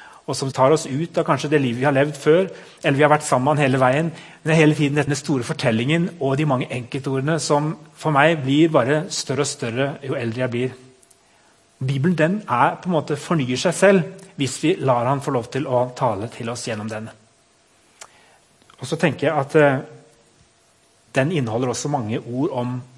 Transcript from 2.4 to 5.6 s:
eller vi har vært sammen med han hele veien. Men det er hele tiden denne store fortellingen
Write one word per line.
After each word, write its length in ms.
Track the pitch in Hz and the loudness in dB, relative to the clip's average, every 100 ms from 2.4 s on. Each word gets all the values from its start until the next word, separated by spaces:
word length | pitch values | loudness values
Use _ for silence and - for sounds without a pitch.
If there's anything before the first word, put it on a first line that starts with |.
| 190 - - - | 2 -6 -20 -6
eller 140 | 160 139 | 0 4
vi 20 | |
har 80 | 147 | 6
vært 160 | 147 - | 4 2
sammen 220 | 131 131 | 0 2
med 80 | 147 | 2
han 80 | |
hele 160 | 139 135 | 2 4
veien. 300 | 127 139 165 | 2 2 -2
Men 340 | - - - 156 | -6 -16 -8 0
det 80 | |
er 60 | 160 | 4
hele 160 | 151 151 | 4 4
tiden 220 | 143 147 | 2 0
denne 180 | 143 139 | 0 -2
store 300 | - 135 117 | -2 -2 -2
fortellingen 600 | - | -2